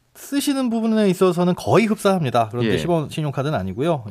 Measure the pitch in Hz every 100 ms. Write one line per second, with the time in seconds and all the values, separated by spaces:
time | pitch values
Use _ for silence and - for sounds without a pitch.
0 | _ - - 277 285 269 254 226 226 220
1 | 202 175 185 170 180 175 - 170 220 214
2 | 196 190 131 123 113 120 113 90 165 165
3 | 143 - 151 135 135 139 95 113 160 151
4 | 104